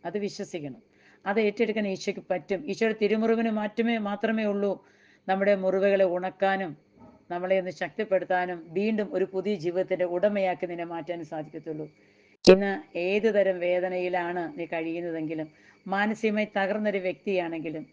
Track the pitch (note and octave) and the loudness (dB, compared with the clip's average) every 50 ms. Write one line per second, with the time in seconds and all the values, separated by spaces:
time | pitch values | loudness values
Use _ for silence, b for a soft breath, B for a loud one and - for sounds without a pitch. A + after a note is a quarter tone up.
0 | - F3 F3 G#3 G3+ G3 - - G3+ - - E3+ C#3+ C#3 A#2+ - _ _ b b | -10 -6 -6 -4 -6 -6 -6 -8 -10 -8 -8 -8 -8 -10 -12 -14 _ _ b b
1 | b b b b _ F#3 G3+ A3+ G#3+ G#3 G#3 A3 A#3 G#3+ G#3 A3 G#3 G3 F#3+ E3+ | b b b b _ -2 0 2 2 0 2 0 0 0 0 -2 -2 -2 -4 -4
2 | - G3+ F#3+ G3 - _ F#3 F3+ D3+ - G3+ F3 D#3 - G3 - A3+ A3+ A3 A3 | -4 -6 -6 -6 -4 _ -4 -4 -2 -4 -4 -4 -4 -6 -2 0 0 0 2 2
3 | G#3+ G3+ G#3+ A3 A3 A3+ A3+ A3+ A3+ A3+ G#3+ G#3+ G#3 G#3 - - A3+ A#3 A#3 A3+ | 2 2 2 2 2 2 2 2 2 0 0 -2 -4 -2 -2 0 0 2 0 0
4 | G#3 G3+ G#3 G3+ - A3 A3 A3 G#3+ G#3 G3+ G3+ G3+ G3+ F#3 - b b b b | -2 -4 -4 -2 0 0 0 0 0 0 0 2 0 0 -2 -4 b b b b
5 | b b b b b - F#3+ F#3+ G3 G3+ G3+ F#3+ F#3 F#3 F#3 F#3+ F#3+ G3+ G3 F#3+ | b b b b b -2 0 4 6 4 4 4 4 2 2 4 4 4 6 6
6 | G3 F3+ F3 F3+ F3+ F#3 F#3 _ G3 G3 G3 F#3+ G3 E3 D3 - _ _ _ - | 6 4 4 0 -2 -4 -2 _ 2 2 2 2 -2 -6 -8 -12 _ _ _ -20
7 | - - - - _ _ F3 F3 F3+ F#3 F#3+ F#3+ F3+ F#3 E3 - F#3 D#3 - - | -20 -20 -20 -20 _ _ -6 -4 0 2 2 2 2 -2 -6 -6 -8 -6 -4 -6
8 | G#3+ G#3+ F#3+ F#3 F3+ - F#3 F3+ F3+ F3+ F3+ E3+ E3 E3+ D#3+ F#3+ G#3 A3 A3 G#3 | 0 2 2 0 2 2 2 2 2 0 -4 -8 -10 -6 -2 0 0 2 0 0
9 | G#3 F#3+ G3 F#3 F#3+ F#3 F#3+ F#3+ F3 G3+ G#3+ F3 D3+ F3 E3+ F#3 F#3 - F#3 F3 | -2 -2 0 -2 -2 0 -2 -2 -2 -2 -2 0 -2 -2 0 0 0 0 0 0
10 | F3+ F3 F3 F3+ F#3 G#3 G#3 G3+ F#3+ F#3 F3 - F#3 E3+ F3 E3+ E3+ E3+ E3+ E3 | 0 0 2 2 2 2 2 2 0 0 0 -2 -4 -6 -4 -8 -6 -6 -6 -10
11 | D#3 E3 F3 E3+ D#3+ D#3 E3 D#3 D3+ D#3 E3 D#3+ D3+ E3 D#3 D#3 D#3 D3+ b b | -8 -8 -8 -8 -8 -8 -8 -8 -8 -8 -12 -12 -10 -8 -8 -8 -8 -12 b b
12 | b b b b b b b b - - F#3 F#3+ G3+ G3 F#3+ - - - - E3+ | b b b b b b b b 8 8 8 8 6 -2 -2 -4 -8 -8 -6 -4
13 | F3 F#3 G3 G#3+ G3 A3+ G3 G3+ F#3+ F#3+ F#3 F3+ F3 F3 F3+ F3+ F3 F#3 F3+ F3+ | -2 0 0 2 2 2 2 4 2 2 2 0 0 0 2 0 0 -2 -2 -2
14 | F3+ F3+ F3+ F3+ F3 E3+ F3 F3+ E3+ D3+ - F3+ E3+ D#3+ F3 E3 E3 E3 E3 E3+ | -2 -2 -2 -2 -2 -2 -4 -4 -6 -6 -8 -8 -8 -6 -6 -4 -4 -4 -4 -4
15 | F3 F3 D#3+ E3 D#3 D#3 D#3+ D#3 D#3 D#3 b b b b b b _ F#3 F#3+ G3 | -6 -6 -4 -4 -4 -4 -4 -6 -6 -8 b b b b b b _ -4 -2 0
16 | G#3 G#3+ A3 - - A3 G#3 G#3+ G#3+ G#3 - G3+ G3 F#3 G#3 G#3+ G#3+ G#3+ G3 G3 | 0 0 0 0 0 0 2 0 -2 -2 0 -2 0 0 0 0 0 0 -2 0
17 | F3+ F#3 F3 - _ G#3 G3 F3+ F3 E3 E3 E3 D#3 E3 D#3 D#3 - - | -2 -4 -6 -4 _ -2 0 0 0 -2 -6 -6 -6 -6 -6 -8 -10 -12